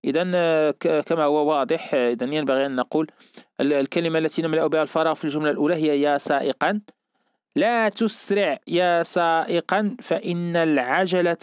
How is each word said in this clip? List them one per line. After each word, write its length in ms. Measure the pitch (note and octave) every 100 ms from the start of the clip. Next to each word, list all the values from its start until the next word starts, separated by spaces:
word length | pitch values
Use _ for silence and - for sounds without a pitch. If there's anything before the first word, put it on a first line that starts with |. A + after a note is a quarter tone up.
إذا، 260 | C#3 D3 F3+
آه، 360 | F3+ E3+ D#3+ D3+
ك-، 300 | - E3 D#3
كما 220 | - E3
هو 260 | D3+ D3+ D3
واضح، 440 | D3 B2+ D#3+ -
آه، 180 | C#3 A#2+
إذا 140 | A#2+
ينبغي 400 | B2 D3+ C#3 C3+
أن 100 | C#3
نقول 320 | B2+ B2 D#3 D#3 _ - - - -
ال-، 120 | C#3
الكلمة 460 | C#3+ C#3 F3 E3+ D#3+
التي 220 | D#3+ -
نملأ 260 | D#3+ D#3 D#3
بها 140 | D#3
الفراغ 320 | D3+ D#3+ D#3+
في 120 | D#3+
الجملة 260 | D#3 D3+ D3+
الأولى 240 | C#3+ D3
هي 260 | E3+ D#3 C#3+
يا 160 | C#3+ C#3+
سائقا. 640 | - C#3+ C3+ - D#3 G#3 - _ _ _ _ _ _
لا 340 | C#3+ G#3 A#3 A3
تسرع 720 | - A3+ - - G3+ F#3 C#3 -
يا 360 | E3+ F3+ E3+
سائقا 920 | E3+ F#3 E3+ E3 - E3+ - G3 G#3 -
فإن 540 | - E3 - F3 F3
العجلة 800 | E3+ E3 C#3+ B2 D#3 F#3+ F3+ F3 E3+